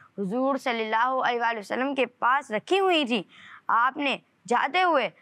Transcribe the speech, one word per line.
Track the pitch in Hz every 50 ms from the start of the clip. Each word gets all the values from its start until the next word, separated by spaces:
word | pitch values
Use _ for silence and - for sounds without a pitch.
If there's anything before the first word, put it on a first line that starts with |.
| - _ _ -
حضور | 202 180 208 254 262 269 277
صلی | 262 - 262 233 226 220
اللہ | 220 220 220 240 254 269 262 -
علیہ | - 247 233
وآلہ | 233 233 233 220
وسلم | 196 - 214 220 254 277 277
کے | 269 247
پاس | 226 - _ - 240 262 285 277 -
رکھی | 214 208 - - 359 392
ہوئی | 381 381 349 311 294
تھی۔ | 214 247 214 170 - - - - - - - -
آپ | - 202 226 233 269 262
نے | 277 285 277 233 175 - _ _ _ - -
جاتے | 233 247 - 285 277 359
ہوئے | 370 359 320 269 226 175 - -